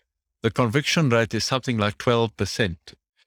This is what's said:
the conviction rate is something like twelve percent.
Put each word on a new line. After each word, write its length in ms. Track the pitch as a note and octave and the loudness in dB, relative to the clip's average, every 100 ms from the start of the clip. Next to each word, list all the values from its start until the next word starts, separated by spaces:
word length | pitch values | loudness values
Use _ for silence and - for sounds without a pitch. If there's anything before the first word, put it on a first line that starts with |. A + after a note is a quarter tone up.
| _ _ _ _ | _ _ _ _
the 80 | A2+ | -4
conviction 580 | - B2 A#2+ C#3+ - D3+ | 0 0 0 0 0 2
rate 240 | A#2 A#2 | 2 2
is 100 | A2+ | -2
something 360 | - C3 C3 A#2 | -2 -4 -2 0
like 180 | G#2 - | 0 0
twelve 400 | - A#2 A#2 - | 0 2 0 -2
percent. 560 | G2+ - G#2+ E2 - - _ _ | -6 -2 -2 -4 -14 -20 _ _